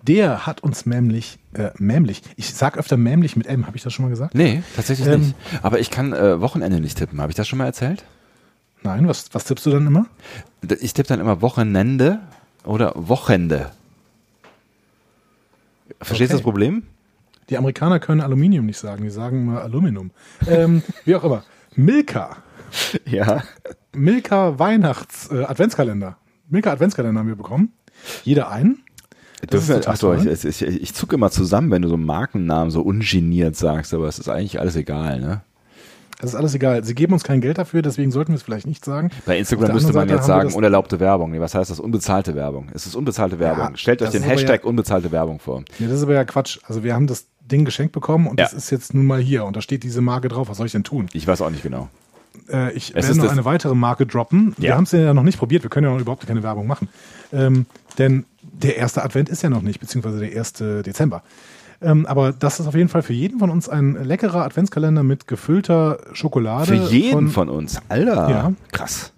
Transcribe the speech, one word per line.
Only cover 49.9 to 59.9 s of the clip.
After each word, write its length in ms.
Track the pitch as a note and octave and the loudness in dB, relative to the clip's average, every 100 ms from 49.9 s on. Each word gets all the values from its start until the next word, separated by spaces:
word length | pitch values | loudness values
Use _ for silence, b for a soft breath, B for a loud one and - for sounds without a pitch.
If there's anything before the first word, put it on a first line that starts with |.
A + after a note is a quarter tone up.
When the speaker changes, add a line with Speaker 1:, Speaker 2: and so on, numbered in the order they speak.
| A#2+ | -2
Speaker 1:
Marke 280 | B2 B2 B2+ | 0 0 -2
drauf. 200 | A#2 A#2+ | -4 -6
Was 80 | G2+ | -6
soll 80 | A#2 | -4
ich 60 | |
denn 120 | G#2+ | -4
tun? 220 | - C#3+ F2+ | -4 -6 -6
Speaker 2:
Ich 140 | D#2+ D#2 | -4 0
weiß 160 | F2+ | 0
auch 80 | E2 | 0
nicht 120 | D#2 | -4
genau. 280 | D2+ B1+ C#2 _ _ _ _ - - | -8 -8 -10 _ _ _ _ -20 -6
Speaker 1:
Äh, 220 | C3 B2+ | -4 -4
ich 180 | - - | -6 -6
Speaker 2:
Es 40 | |
Speaker 1:
werde 140 | - C#3 | -2 2
Speaker 2:
ist 80 | D#3+ | 4
Speaker 1:
noch 60 | |
Speaker 2:
das 80 | A#2 | 4
Speaker 1:
eine 120 | C#3 | 2
weitere 300 | A#2+ E3 D3+ | 2 0 2
Marke 320 | B2 A#2+ B2 C3 | 2 2 0 -2
droppen. 480 | A#2+ A#2 F3+ G#3+ - | -2 2 2 2 2
Wir 140 | E3 | 2
Speaker 2:
Ja. 40 | D3+ | 2
Speaker 1:
haben's 160 | F#3 | 4
ja 200 | F3 D#3 | 4 6
noch 100 | C#3+ | 6
nicht 160 | D3+ - | 4 2
probiert. 260 | A#2+ D#3+ | 0 0
Wir 60 | - | 0
können 160 | C#3+ C#3+ | 0 2
ja 60 | |
noch 80 | B2+ | 0
überhaupt 260 | A#2+ B2 - | -2 -6 -4
keine 160 | A2+ | -4
Werbung 240 | A2 G#2+ G#2+ | -2 -4 -4
machen. 220 | C#3 - B B B B | -4 -6 B B B B
Ähm, 360 | C#3 C3+ C3 B2 - _ - | 0 4 4 2 -8 _ 0
denn 260 | C3+ C3 - _ | 2 2 -2 _
der 340 | - - C3+ A#2 | -20 -2 -2 0
erste 260 | A#2+ - | -2 -2
Advent 240 | C3+ C3+ D3+ | -2 -2 -2
ist 140 | E3+ | 0
ja 80 | E3+ | 0
noch 100 | A#2+ | 0
nicht, 180 | G2+ G2+ | -2 -6
beziehungsweise 380 | - | -6